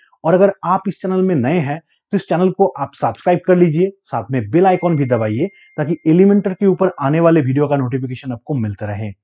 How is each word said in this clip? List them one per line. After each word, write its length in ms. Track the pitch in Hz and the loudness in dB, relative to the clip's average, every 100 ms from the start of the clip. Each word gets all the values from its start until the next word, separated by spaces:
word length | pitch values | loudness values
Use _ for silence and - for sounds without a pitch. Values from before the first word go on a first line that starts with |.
| _ _ | _ _
और 100 | 160 | 0
अगर 180 | 180 196 - 170 | 4 2 0 -2
आप 160 | 190 202 | -2 -4
इस 120 | - | -8
चैनल 220 | 185 185 | -4 0
में 120 | 185 165 | 0 0
नए 220 | 120 180 | 0 0
हैं 200 | 139 156 _ _ - | -2 -6 _ _ -4
तो 40 | 196 | -4
इस 100 | - | -2
चैनल 220 | 170 185 | 0 0
को 160 | 170 190 | 2 0
आप 220 | - 139 | 0 -10
सब्सक्राइब 460 | - 127 - 180 175 - | -4 -4 -2 -2 0 2
कर 100 | 180 | 4
लीजिए, 340 | 180 151 190 196 | 4 2 -2 -4
साथ 280 | - 123 104 | -10 -10 -4
में 100 | 131 104 | -6 -2
बेल 160 | 151 190 | 2 2
आइकन 300 | 180 175 151 | 2 0 -2
भी 80 | 131 | 0
दबाइए 400 | 120 110 110 190 _ _ - | 0 -2 -4 -6 _ _ -8
ताकि 180 | 143 170 160 | -6 -4 0
एलिमेंटर 480 | 170 196 202 190 | 4 4 4 0
के 120 | 185 202 | -2 0
ऊपर 240 | 180 190 - | 0 -2 -2
आने 200 | 170 156 | -2 2
वाले 200 | 170 165 | 4 4
वीडियो 280 | 131 135 143 | 2 0 0
का 80 | 143 | 0
नोटिफिकेशन 560 | 123 131 127 123 135 | -2 -4 -6 -10 -10
आपको 220 | 120 - 139 | -12 -6 -4
मिलता 300 | 110 98 104 | -4 -6 -8
रहे। 240 | 101 107 - | -8 -10 -14